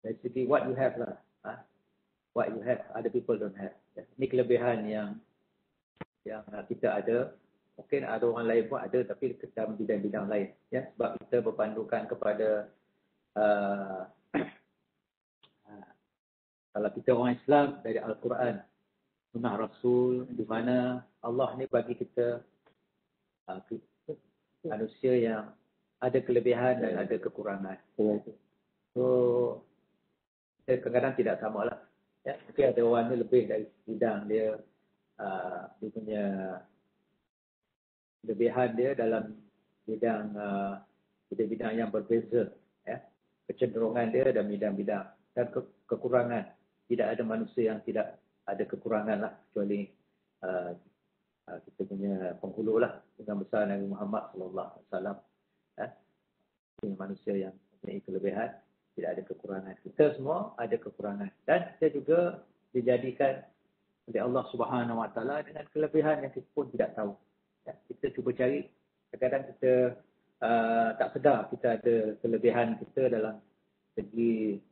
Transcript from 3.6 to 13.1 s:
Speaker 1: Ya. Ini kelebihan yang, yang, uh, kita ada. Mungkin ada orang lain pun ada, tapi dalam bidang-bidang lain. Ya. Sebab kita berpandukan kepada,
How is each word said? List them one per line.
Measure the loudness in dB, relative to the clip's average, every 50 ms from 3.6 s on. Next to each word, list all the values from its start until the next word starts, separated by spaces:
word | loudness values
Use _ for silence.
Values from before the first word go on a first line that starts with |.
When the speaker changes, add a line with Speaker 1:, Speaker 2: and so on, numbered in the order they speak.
| -12 -12 -12 _ _ _ _
Speaker 1:
Ya. | -18 -18 _ _ -4
Ini | -4
kelebihan | 0 2 2 4 4 4 4 4 2 0 0
yang, | -2 -4 -4 -4 -6 -6 -10 -12 _ _ _ _ _ _ _ _ _ _ _ _ _ _ _ _ -16 _ _ _ _
yang, | -10 -10 -10 -12 -12
uh, | -12 -12 -6
kita | -8 -4 0 2 2
ada. | 2 2 0 2 2 2 0 -2 -8 _ _ _ _ _ _ _ _ -20
Mungkin | -4 _ -2 -2
ada | 0 -2 -2 0 2
orang | 0 2 2 0 4
lain | 4 4 2
pun | 2 -4 -6
ada, | -4 0 0 0 0
tapi | 0 -4 -4 -4 -4 -4 -6 -12 -10 _
dalam | -4 -4 -4 -4 -4
bidang-bidang | 0 0 0 0 0 -2 -2 -2 -2
lain. | 0 0 0 -2 -2 -8 _ _ _ -4
Ya. | -4 -4 -6 -4 -4
Sebab | -4 -4 -4 -8
kita | -4 _ 0 2 2
berpandukan | 0 0 0 -2 -2 -2 -6 -4 -2 -4 -4 -2 -6
kepada, | -6 -2 -2 -2 0 2 2 2 2 0 -2 -8 _ _ _ _ _ _ _ _